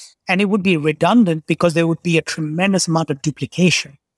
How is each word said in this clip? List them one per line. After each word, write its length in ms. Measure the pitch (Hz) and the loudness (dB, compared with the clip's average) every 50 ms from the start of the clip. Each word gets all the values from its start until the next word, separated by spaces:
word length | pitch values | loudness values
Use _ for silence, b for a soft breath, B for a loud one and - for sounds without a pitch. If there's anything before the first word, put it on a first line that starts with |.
| B B B B _ | B B B B _
and 140 | - 185 185 | -2 -2 0
it 40 | 208 | 0
would 180 | 190 208 208 170 | 0 0 0 0
be 140 | 196 180 | 0 0
redundant 680 | 156 143 156 151 - 165 170 214 247 220 175 160 160 - | 2 0 -2 -2 0 0 2 4 4 4 4 2 -2 -4
because 260 | - 170 - 175 175 151 | -4 -2 0 0 0 2
there 120 | 170 165 | 2 0
would 160 | 165 165 - | 0 0 -2
be 160 | - 180 165 | -2 0 0
a 40 | 160 | 0
tremendous 640 | - - - - 156 151 151 175 185 202 190 180 - | 0 -2 -6 -8 -6 -6 -2 -2 0 0 0 0 0
amount 220 | - 160 160 160 - | 0 0 -2 -2 -2
of 120 | 147 139 | -6 -4
duplication 760 | - 156 135 - 139 - - - 180 175 - - - - 139 _ _ _ _ | -4 -6 -6 -4 -8 -8 -2 0 2 2 2 0 -4 -8 -14 _ _ _ _